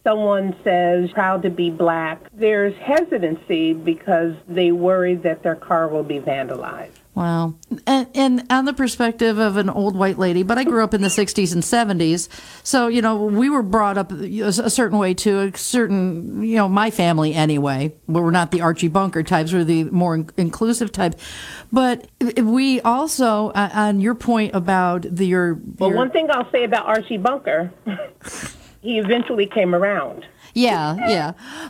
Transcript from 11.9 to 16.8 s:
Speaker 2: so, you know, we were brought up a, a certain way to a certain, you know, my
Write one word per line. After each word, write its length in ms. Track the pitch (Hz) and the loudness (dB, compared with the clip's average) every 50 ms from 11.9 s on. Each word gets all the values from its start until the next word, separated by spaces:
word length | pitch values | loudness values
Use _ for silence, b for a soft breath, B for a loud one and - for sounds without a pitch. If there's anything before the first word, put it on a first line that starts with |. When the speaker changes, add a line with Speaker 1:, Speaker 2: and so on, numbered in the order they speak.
| 190 165 165 160 165 175 - B B B B B B B B | 0 2 2 2 2 0 -2 B B B B B B B B
Speaker 2:
so, 240 | - - 254 240 233 | 0 0 2 2 2
you 140 | 233 247 | 2 2
know, 240 | 220 226 220 208 214 | 2 2 0 0 0
we 240 | 214 202 208 247 277 | 0 2 2 2 4
were 140 | 294 269 226 | 2 2 0
brought 340 | 185 196 226 208 202 196 202 | 2 2 2 2 2 2 0
up 160 | 185 - 190 | -2 -4 -6
a, 280 | 147 190 185 190 214 202 | -8 -8 -6 -6 -2 0
a 260 | 208 175 214 226 220 | 0 0 0 0 0
certain 280 | - - 240 196 185 208 | 0 2 2 2 2 2
way 160 | 196 185 185 | 2 0 0
to 240 | - - 214 196 196 196 196 185 | 0 2 2 2 2 0 -2 -4
a 40 | - | -6
certain, 840 | - - - 247 233 185 196 190 185 185 165 170 170 - - 202 | -6 -2 0 0 2 2 2 0 0 0 -2 -4 -8 -8 -6 -4
you 140 | 214 226 226 | -2 0 2
know, 140 | 220 202 190 | 2 2 4
my 200 | 190 202 | 2 2